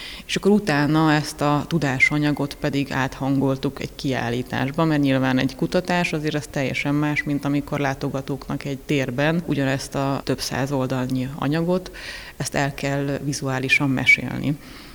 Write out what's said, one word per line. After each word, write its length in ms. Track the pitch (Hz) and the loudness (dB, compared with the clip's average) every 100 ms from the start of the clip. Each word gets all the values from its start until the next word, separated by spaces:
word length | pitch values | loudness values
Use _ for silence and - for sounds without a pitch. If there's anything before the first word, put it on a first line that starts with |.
| - - - | -14 -14 -6
és 100 | - | 0
akkor 140 | 196 | 4
utána 600 | 208 208 143 147 156 160 | 4 4 2 4 6 6
ezt 280 | 151 147 - | 4 2 0
a 240 | 147 147 - | 2 2 2
tudásanyagot 880 | 165 147 131 - 151 147 143 143 | 0 2 2 2 4 2 2 -2
pedig 380 | - 147 143 135 | -2 -2 0 0
áthangoltuk 880 | 135 131 - 135 139 135 135 143 135 | 0 -2 -2 0 2 2 2 -2 -4
egy 140 | - | -8
kiállításba, 920 | - 147 123 120 120 123 120 131 147 | -4 -2 0 0 -2 -2 -2 0 2
mert 160 | 160 151 | 2 4
nyilván 380 | 139 135 131 131 | 4 4 4 2
egy 180 | 131 - | 0 0
kutatás 560 | 170 180 180 180 175 | 0 0 2 0 0
azért 220 | 156 151 | -2 -2
az 140 | 147 - | -2 -4
teljesen 440 | 151 131 - 143 | -4 -2 -2 0
más, 280 | 143 151 147 | 0 2 0
mint 220 | 151 143 | -2 -2
amikor 360 | 143 143 143 143 | 0 -2 -2 -2
látogatóknak 840 | 139 135 143 135 139 135 - 143 | -2 -2 -2 -4 -4 -6 -6 -6
egy 140 | 143 131 | -6 -6
térben 640 | - 147 131 123 151 170 170 | 0 0 0 0 2 2 0
ugyanezt 480 | 139 135 135 - | 0 0 0 -2
a 260 | 143 135 139 | -2 0 -2
több 160 | - 131 | -2 -2
száz 320 | - - 139 | -2 -2 -2
oldalnyi 560 | 143 131 131 127 127 127 | 0 0 -2 0 -2 -2
anyagot, 560 | 143 139 160 170 185 180 - - - - - | -2 0 2 2 0 -2 -10 -12 -12 -12 -8
ezt 180 | 143 | -4
el 200 | 143 139 | 0 -2
kell 440 | 139 139 139 143 139 | -2 -2 -2 -2 -2
vizuálisan 680 | 139 139 139 131 131 - 143 | -2 -4 -2 -2 2 2 2
mesélni. 680 | 127 127 - 123 127 131 151 - - - | 2 2 0 0 -2 -2 -2 -6 -18 -16